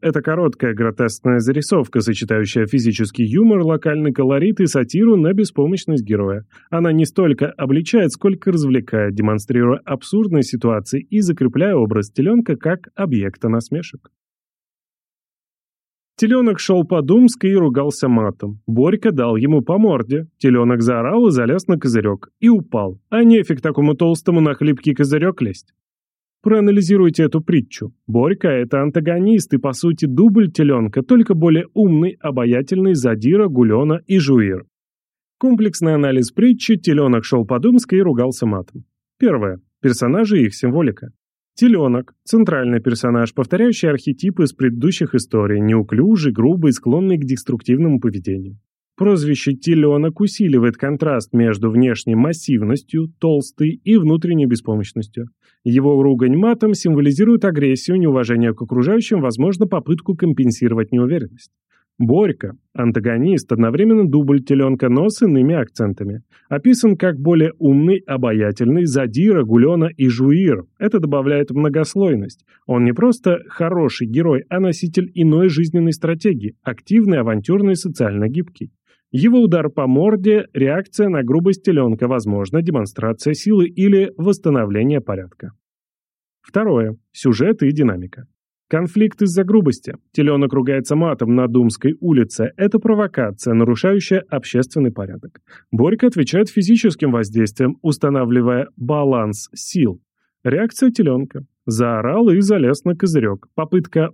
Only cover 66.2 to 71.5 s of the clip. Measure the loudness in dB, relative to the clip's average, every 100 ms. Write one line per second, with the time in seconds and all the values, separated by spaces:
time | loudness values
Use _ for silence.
66.2 | -14 _ _ -2 2 4 4 2 0 -2
67.2 | 2 2 2 0 2 4 4 0 -2 -4
68.2 | -2 0 -2 0 0 0 0 0 -2 0
69.2 | 2 2 2 4 4 2 -2 0 -2 0
70.2 | 2 2 2 -2 -6 _ -2 0 0 -2
71.2 | 0 -2 -2